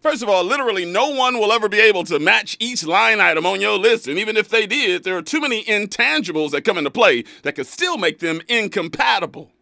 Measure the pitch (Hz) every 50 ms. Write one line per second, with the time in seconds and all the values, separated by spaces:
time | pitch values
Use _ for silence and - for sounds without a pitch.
0 | _ 311 302 247 233 208 202 185 175 185 254 - 269 226 208 190 180 170 175 202
1 | 254 302 285 262 254 254 254 240 214 208 220 233 214 208 196 208 220 220 202 185
2 | 165 156 170 147 147 180 214 226 208 - - - 220 240 254 - 165 156 165 196
3 | 226 226 220 214 190 175 165 160 160 180 196 196 202 214 208 196 185 226 233 -
4 | - 131 143 175 214 214 214 220 214 - 220 226 214 185 226 294 269 202 180 175
5 | - 190 185 180 165 - - 320 - 285 240 220 - 226 214 208 208 202 - -
6 | 240 - 208 208 220 170 165 156 156 147 143 143 - - 202 175 151 147 - -
7 | 233 196 143 120 110 - - - _ 139 143 - 127 - - - 349 359 349 262
8 | 190 160 156 _ 170 165 160 165 165 - 240 233 214 196 - 202 170 165 - -
9 | 269 262 240 202 175 156 - - 156 _ _ _